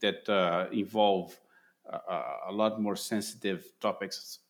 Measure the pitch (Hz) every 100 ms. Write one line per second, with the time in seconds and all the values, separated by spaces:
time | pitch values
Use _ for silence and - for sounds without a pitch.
0 | 104 98 - 98 90 85 92 110 95 110
1 | 104 95 87 - _ _ _ _ - -
2 | - 87 62 64 90 101 107 107 104 98
3 | - 110 - - 101 90 - - 107 -
4 | 98 - - - _